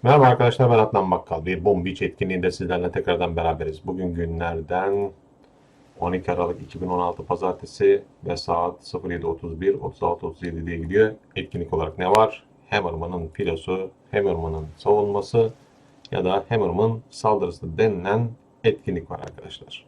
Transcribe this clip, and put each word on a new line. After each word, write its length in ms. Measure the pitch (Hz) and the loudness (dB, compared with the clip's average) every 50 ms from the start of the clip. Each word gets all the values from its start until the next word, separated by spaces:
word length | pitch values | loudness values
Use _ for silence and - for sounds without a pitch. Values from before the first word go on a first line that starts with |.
| - | 6
Merhaba 200 | 123 143 147 135 | 8 8 8 8
arkadaşlar, 460 | 127 123 110 120 120 113 - 131 117 | 8 8 6 4 2 4 4 4 6
ben 60 | 120 110 | 6 6
Adnan 320 | 110 107 - 101 92 92 | 6 6 4 2 4 4
Bakkal. 340 | 90 85 - - 85 78 78 | 0 0 0 -4 -6 -4 -2
Bir 200 | 90 92 85 87 | -4 -4 2 4
Bombiç 360 | 104 101 92 87 95 92 - | 4 4 4 2 -2 -4 -2
etkinliğinde 500 | 98 90 - - 107 95 92 90 90 92 | -4 -4 -2 -4 -4 -2 -2 0 0 -2
sizlerle 400 | - - 95 85 90 87 87 87 | -2 -2 -4 -2 -2 -2 -2 -2
tekrardan 440 | 87 95 - - 87 85 90 87 85 | -4 -4 -2 0 0 0 0 -2 -2
beraberiz. 460 | 87 82 82 78 76 80 80 76 - - | -2 -2 -2 -2 -2 -4 -8 -8 -8 -8
Bugün 280 | 95 92 92 92 87 82 | -8 -6 -4 -4 -4 -2
günlerden 960 | 85 85 82 82 82 85 85 85 82 78 78 90 92 95 98 98 101 101 98 98 _ _ _ _ _ _ _ _ _ _ _ _ _ _ _ _ - | -4 -4 -4 -4 -4 -4 -4 -4 -6 -6 -4 -2 -2 0 0 0 0 -2 -4 -8 _ _ _ _ _ _ _ _ _ _ _ _ _ _ _ _ -6
on 140 | 87 90 92 | -4 -4 -4
iki 180 | 90 90 - | -4 -2 -4
Aralık 300 | 87 85 90 87 90 - | -2 -2 -2 -2 -4 -8
iki 200 | 80 - - 85 | -10 -14 -10 -8
bin 60 | 92 | -4
on 120 | 90 90 90 | -2 -2 0
altı 260 | 87 87 87 - 82 | -2 -2 -4 -6 -6
Pazartesi 800 | - 90 82 95 92 90 - - - - - 104 98 101 98 - - _ _ - | -6 -4 -2 -2 -4 -4 -4 -10 -18 -4 2 4 4 4 4 0 -10 _ _ -8
ve 120 | 87 87 | -6 -6
saat 460 | 85 - - 85 85 87 87 87 - _ | -6 -2 -2 0 0 0 -2 -4 -8 _
sıfır 280 | - - 90 85 90 | -12 -12 -10 -8 -6
yedi 140 | 87 85 82 | -8 -4 -4
otuz 360 | 82 82 - - 82 80 80 | -4 -6 -6 -8 -10 -8 -2
bir, 120 | 92 98 - | 0 0 0
otuz 300 | 80 82 82 - _ 87 | 0 -4 -10 -8 _ -2
altı 240 | 87 87 85 - | -2 -2 -2 -6
otuz 160 | 82 80 - 85 | -10 -10 -8 -10
yedi 220 | 87 82 82 82 | -8 -8 -8 -6
diye 120 | 82 85 | -6 -6
gidiyor. 360 | 82 82 82 92 104 110 107 110 - _ _ _ | -6 -6 0 4 4 4 4 2 -6 _ _ _
Etkinlik 380 | 98 95 - - 87 85 - - | -8 -8 -6 -6 -8 -6 -2 -2
olarak 240 | 80 78 87 - | -2 -2 -4 -6
ne 120 | - 90 92 | -4 0 4
var? 340 | 101 110 110 110 - - _ _ _ _ _ _ | 6 6 6 4 2 -8 _ _ _ _ _ _
Hammerman'ın 580 | - 104 90 85 82 80 82 87 92 87 82 | -4 -2 -2 -2 -6 -6 -6 -6 -6 -8 -8
filosu, 640 | 80 - - 101 - - 98 - - 92 92 95 92 - _ _ _ | -8 -8 -4 -4 -4 -4 -4 -4 -4 -4 -4 -4 -8 -12 _ _ _
Hammerman'ın 560 | - 104 98 98 87 82 82 80 80 80 78 78 - | -2 0 2 2 0 -2 -4 -4 -6 -6 -8 -10 -14
savunması 760 | _ - 101 104 104 104 104 101 101 98 - - 117 113 110 117 _ _ _ _ _ _ _ _ _ _ - | _ 2 4 4 4 4 2 0 -2 -4 2 2 2 2 2 0 _ _ _ _ _ _ _ _ _ _ -6
ya 140 | - - - | -4 -2 0
da 200 | 92 95 - - - | 0 0 0 -2 0
Hammerman 520 | 208 220 202 87 87 92 107 113 113 113 - _ | 0 0 0 0 2 2 2 0 0 -4 -8 _
saldırısı 680 | - - - 110 107 - 92 87 85 - - 85 80 | -18 -2 0 0 2 2 0 -4 -6 -8 -10 -10 0
denilen 520 | 82 110 113 101 87 87 95 104 113 120 117 113 - _ _ _ _ - | 2 2 2 2 -2 -2 0 0 0 0 -2 -4 -10 _ _ _ _ 0
etkinlik 480 | 113 104 - _ - 92 85 78 - | 0 0 0 _ -6 -6 -6 -6 -8
var 80 | 85 - | -12 -12
arkadaşlar. 680 | - - - - - - - - - - - - _ | -12 -14 -16 -18 -18 -18 -18 -18 -18 -18 -18 -20 _